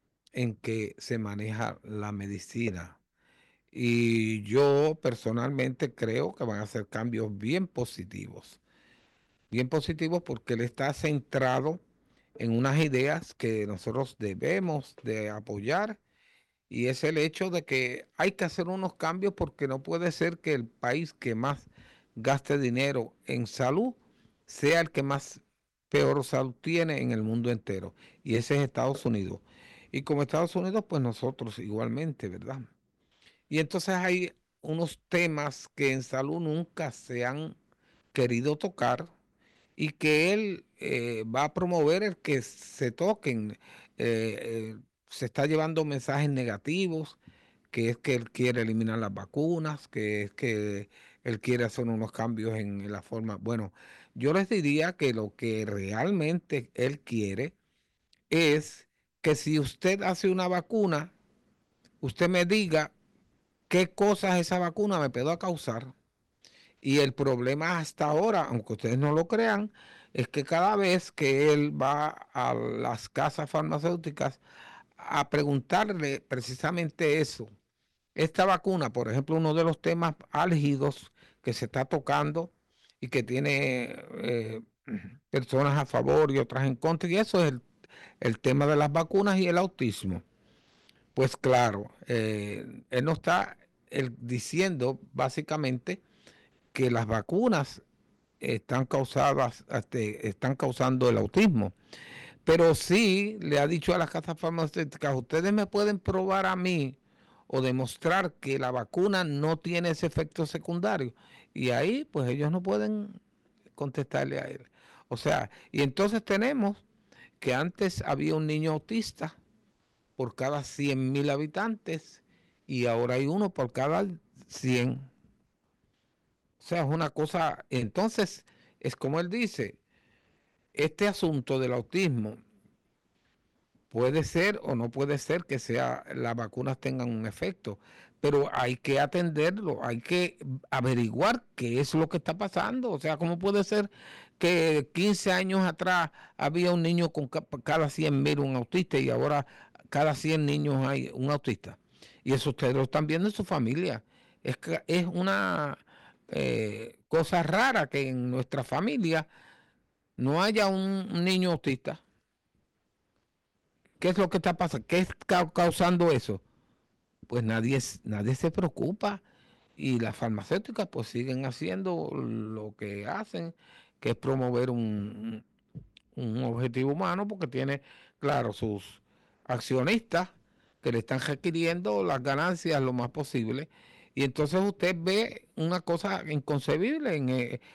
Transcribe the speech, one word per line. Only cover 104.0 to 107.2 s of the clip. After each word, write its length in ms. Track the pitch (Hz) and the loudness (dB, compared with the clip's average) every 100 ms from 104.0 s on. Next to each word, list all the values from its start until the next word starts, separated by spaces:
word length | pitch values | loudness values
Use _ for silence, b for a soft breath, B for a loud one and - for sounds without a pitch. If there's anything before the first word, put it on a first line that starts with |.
| 156 | 2
casas 300 | 165 170 160 | -2 -6 -4
farmacéuticas, 760 | 165 170 156 175 151 - 147 131 | -2 0 -2 -2 -6 -2 -2 0
"Ustedes 380 | 120 156 185 | 0 2 4
me 140 | 208 202 | 4 2
pueden 320 | 208 208 202 | 2 2 0
probar 480 | - 190 190 190 190 | 0 0 2 2 2
a 80 | 185 | 0
mí 420 | 180 170 135 135 b b | 0 0 0 -4 b b